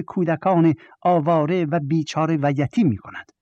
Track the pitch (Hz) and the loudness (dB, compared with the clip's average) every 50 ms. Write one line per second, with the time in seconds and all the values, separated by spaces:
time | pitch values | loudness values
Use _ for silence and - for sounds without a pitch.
0 | 180 - - 196 175 160 160 160 - 190 185 165 160 165 147 - - - - _ | -6 -4 -4 -2 -2 0 -2 0 0 2 2 4 4 4 2 0 -6 -20 -14 _
1 | - 180 180 170 143 170 170 160 147 151 185 185 170 143 160 170 147 135 165 165 | 0 2 2 2 2 2 0 0 0 0 -2 -2 -2 -2 -2 -4 -2 -2 -2 -2
2 | 147 - - 151 160 156 165 147 139 143 139 139 139 - - 240 208 143 104 - | -2 -2 -4 -2 -2 0 0 0 0 0 0 0 -2 -2 0 2 2 2 0 -2
3 | - - - - - _ _ _ | -8 -16 -18 -18 -20 _ _ _